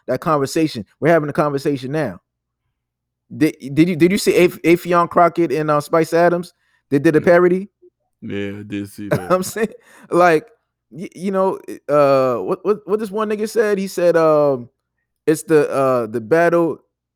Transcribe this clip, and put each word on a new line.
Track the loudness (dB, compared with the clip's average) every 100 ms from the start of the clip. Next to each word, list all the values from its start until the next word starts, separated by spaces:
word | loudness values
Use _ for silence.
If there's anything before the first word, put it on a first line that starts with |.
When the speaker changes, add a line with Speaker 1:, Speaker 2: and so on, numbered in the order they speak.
| -6
Speaker 1:
that | -6
conversation. | -2 -2 0 -2 -2 -4 -14 _
We're | 0
having | 2 0
a |
conversation | -2 -2 -2 -4 -4 -6
now. | -6 -6 -8 _ _ _ _ _ _ _ _ _ _ _ -2
Did, | -2 -2 -6
did | 0 0
you, | 2
did | 2
you | 2
see | 0 2 2
Af-, | 0
Affion | 0 0 2 0 0
Crockett | 2 2 2 -2
and, | -2 0
uh, | -2
Spice | 0 0 0
Adams? | 2 2 2 -4 _ _ _ _
They | 0
did | 2 2
a |
Speaker 2:
Mm. | 4
Speaker 1:
parody. | 4 4 2 -2 _ _ _ _ _
Speaker 2:
Yeah, | -12 -8 -8 -10
I |
did | -10 -10 -10
see | -12 -6
Speaker 1:
<laughs> |
Speaker 2:
that. | -6 0
Speaker 1:
I'm | -2
saying, | -2 -4 -6 -6 _ -20 -4
like, | 2 4 2 -2 _ _ _ _
y-, | -18 -18
you | -10 -6
know, | -2 -2 -4 -12 -16 -2
uh, | 2 4 2 0 -2
what, | -4 -4
what, | -4 -4 -4
what | -6
this | -4
one | -6 -4
nigga | -4 -4
said? | -2 0 -2
He | -4
said, | 0 2 4
um, | 4 4 2 0 -6 _ _ _ _ _ -2
"It's | -2
the, | 2 2 2
uh, | 0 0 0 -2
the | -6
battle, | -2 2 2 2 0 -4 _ _ _